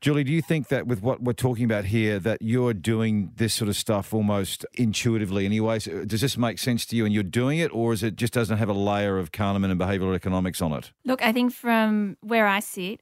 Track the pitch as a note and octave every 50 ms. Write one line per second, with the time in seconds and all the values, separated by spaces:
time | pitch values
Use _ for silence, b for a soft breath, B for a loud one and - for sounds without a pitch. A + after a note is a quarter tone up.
0 | - C#3+ D3+ - C#3+ C3+ D#3 E3 D3+ - E3+ D#3+ B2+ - C#3+ B2 E2 A2+ A#2+ F#2+
1 | F#2+ B2 B2+ - A#2+ B2 A#2 - B2 B2+ B2 G#2+ B2 A#2 A2+ G#2 G2 F#2+ G#2 A2+
2 | A2 G#2+ G#2+ G2 E2+ A2+ G#2+ - - A2 A#2 B2+ B2 B2 A#2 F#2+ D#2 A2+ A2+ A2
3 | A2+ A2 G#2+ G#2 G2 E2 - - A#2+ G#2+ - - A#2 G#2 G2+ - - - A2 G2+
4 | G2 - - A2 G#2+ G#2 G#2 G2+ G2 F#2 - - - - - - B2+ A2+ G2+ -
5 | - B2 A2+ A2 G#2 F2+ F#2+ G2+ F#2+ G2 G#2+ A2 A2 A2 A2+ A2 G#2 G#2 E2 F#2
6 | D#2+ A2 A2+ A2 C3+ C3+ - - B2 A#2 G2+ - - C3 A#2+ A2 - - A2+ A#2
7 | A2 G#2 G#2 G#2+ G#2 F2+ D#2+ A#2 B2 C3 D3 D#3+ E3+ - D2+ A2 A#2 A#2 A#2 G2+
8 | F#2 A2+ F#2+ - A#2+ A#2 - B2 A#2 - A2+ G#2 A2+ G2+ G#2 G2+ G2+ G2+ G2+ G2+
9 | G2+ G2+ G2 F#2+ F2+ E2 - - G#2 G2 G2 G2 G2 F#2+ F#2 F2 F2+ F#2 G2+ G2
10 | F#2 F#2+ F#2+ F2+ - G2 F#2 F#2 F#2 F#2 F2 - F#2+ D#2+ D2+ C2 - - - _
11 | - - B3+ B3+ - A3+ A3 B3 B3 B3 A#3+ - - A#3+ A#3 A3+ A3 A3 G#3+ G#3
12 | G#3 G3 - - - G#3+ A#3 A3+ G#3+ G3+ G3 G3+ G#3+ - - G#3 F3+ F3+ A3 -